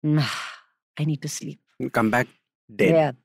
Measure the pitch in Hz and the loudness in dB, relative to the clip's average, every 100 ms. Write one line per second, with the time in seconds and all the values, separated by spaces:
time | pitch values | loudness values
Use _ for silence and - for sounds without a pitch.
0 | 151 151 131 - - - _ _ _ - | 2 2 0 -6 -12 -16 _ _ _ -6
1 | 151 147 151 - 160 147 _ _ 127 123 | -4 -4 -6 -10 -12 -14 _ _ -4 0
2 | 110 120 123 _ _ _ _ 107 - 165 | 2 0 -2 _ _ _ _ 0 4 4
3 | 151 123 | 4 -2